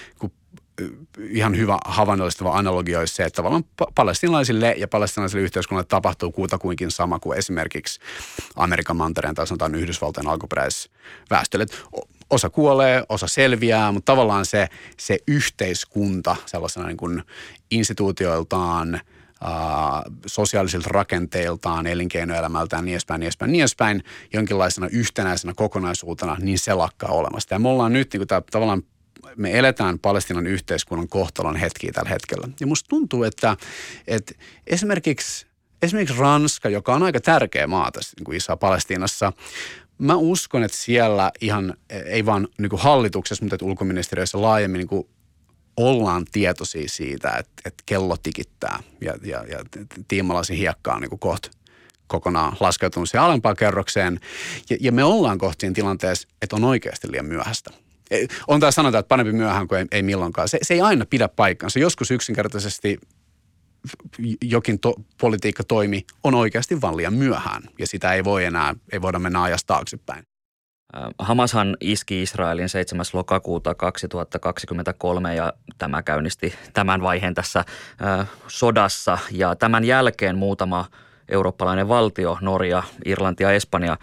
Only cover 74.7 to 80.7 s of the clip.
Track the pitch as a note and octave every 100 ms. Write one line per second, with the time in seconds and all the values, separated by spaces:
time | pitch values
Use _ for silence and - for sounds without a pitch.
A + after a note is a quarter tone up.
74.7 | F2 D#2+ F2 F2+ F2+ F2+ E2 E2 - -
75.7 | - F2+ D#2 - D2+ D#2 - E2+ - -
76.7 | - F#2+ F#2+ F#2 F2+ F#2 F2 F2 F2+ F2
77.7 | - - - G2 F#2+ G2+ - - - A#2+
78.7 | A2+ G2+ - - F2+ - F2+ F#2 F2 A2+
79.7 | A2+ A2+ C3 B2+ - G2 F#2 G2 G2 F#2